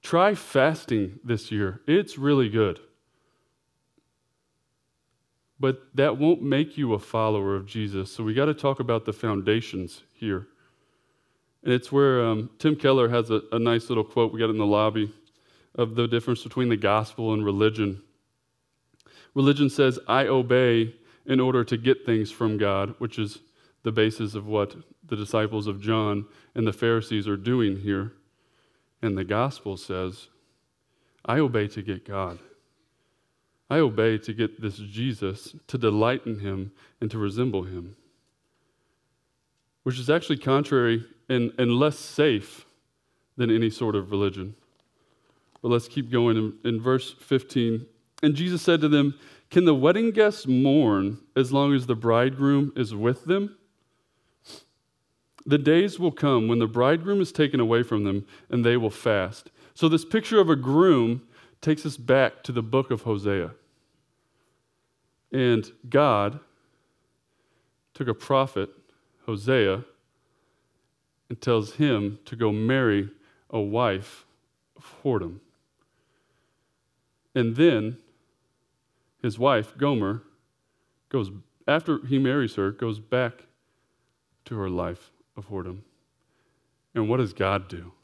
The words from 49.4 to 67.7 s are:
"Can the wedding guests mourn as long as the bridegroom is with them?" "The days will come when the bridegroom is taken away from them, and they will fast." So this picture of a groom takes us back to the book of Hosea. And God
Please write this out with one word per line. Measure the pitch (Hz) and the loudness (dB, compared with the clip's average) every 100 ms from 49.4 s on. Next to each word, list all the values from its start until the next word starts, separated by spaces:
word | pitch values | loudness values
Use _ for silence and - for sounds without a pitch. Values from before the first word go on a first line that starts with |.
| _ | _
"Can | - 180 | 4 4
the | 139 | 4
wedding | 143 190 233 | 4 4 2
guests | 214 208 208 131 | 4 2 2 0
mourn | 127 135 147 123 98 98 113 _ - | 2 4 4 4 2 0 -4 _ -2
as | 127 | 0
long | 139 143 | 2 2
as | 139 123 | 2 0
the | 113 | -2
bridegroom | 117 113 127 131 139 143 143 123 | 2 2 2 2 2 2 0 -2
is | 110 107 | -4 0
with | 113 127 165 | -2 -2 -2
them?" | 190 202 - _ _ _ _ _ _ _ _ - - _ _ _ _ _ _ _ _ - | -2 -2 -10 _ _ _ _ _ _ _ _ -20 -20 _ _ _ _ _ _ _ _ -2
"The | 143 | 2
days | 139 165 202 - | 4 4 4 0
will | 175 | -4
come | - 147 123 110 | 0 2 2 2
when | 117 | 2
the | 113 | 0
bridegroom | 117 127 160 175 202 | 2 2 2 0 -2
is | 180 | -2
taken | - 151 131 | 0 0 2
away | 113 117 | 2 2
from | 120 110 | 2 0
them, | 101 98 101 - _ | 0 -2 -6 -20 _
and | 123 | 0
they | 117 120 | 2 2
will | 113 | 0
fast." | - 120 104 92 110 - _ - | -2 0 0 -2 -8 -20 _ -20
So | - 165 | 0 2
this | 160 160 | 2 0
picture | 220 220 220 | -4 2 4
of | 175 | 4
a | 147 | 2
groom | 127 147 185 139 113 120 - _ _ _ | 2 4 6 6 2 -2 -8 _ _ _
takes | - 151 156 | -2 -2 -4
us | 131 | -10
back | 120 131 127 - | 2 4 4 -2
to | - | -6
the | 120 | -6
book | 110 131 131 | 0 0 0
of | 113 | -4
Hosea. | 120 104 101 98 82 - _ _ _ _ _ _ _ _ _ _ _ _ _ _ _ _ _ | -2 -2 0 -2 -4 -10 _ _ _ _ _ _ _ _ _ _ _ _ _ _ _ _ _
And | 135 123 117 107 _ 123 | -2 2 0 -2 _ 0
God | 131 147 107 101 139 _ _ _ _ _ _ _ _ _ _ _ _ _ | 2 4 2 0 -6 _ _ _ _ _ _ _ _ _ _ _ _ _